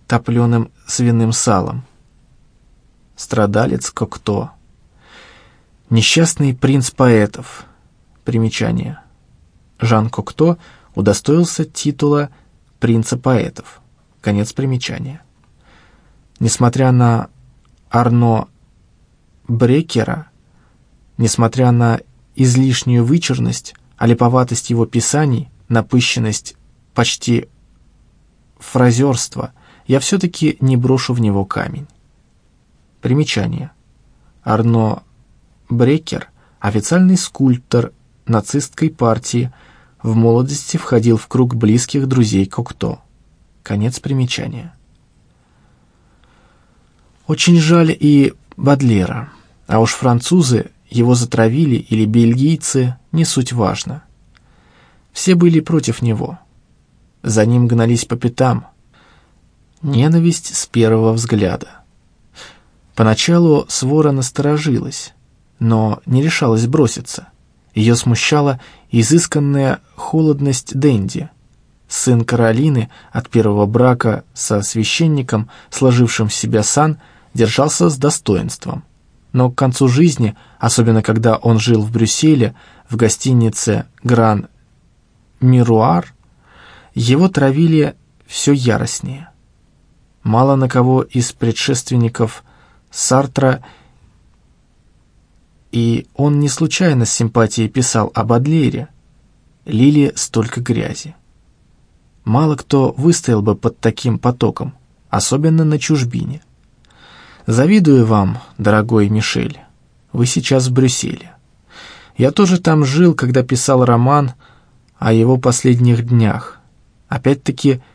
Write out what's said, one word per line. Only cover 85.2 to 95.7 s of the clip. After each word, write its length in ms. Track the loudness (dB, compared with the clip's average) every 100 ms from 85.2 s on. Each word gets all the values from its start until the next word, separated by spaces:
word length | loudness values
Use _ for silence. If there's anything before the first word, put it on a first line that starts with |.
| _ -2
Мируар", 720 | 2 4 4 2 2 0 -4 _ _ _ _ -20 -20 -20 _ -4
его 340 | 0 2 2
травили 640 | 2 0 2 2 2 0 -4 _ _ -16
всё 280 | -4 0
яростнее. 760 | 0 2 0 -2 -8 -12 -14 -18 _ _ _ _ _ _ _ _ _
Мало 320 | -2 2 2 2
на 120 | 2
кого 360 | 2 2 2
из 280 | 0 -4 -4
предшественников 1120 | -4 -4 -2 -2 -4 -2 -2 -2 -2 -4 -6 _ _ _ _ _
Сартра, 760 | -6 0 0 0 0 0 -2 -8 -20 _ _ _ _ _ _ _ _ _ _ _ _ _ _ _ _ _ _ _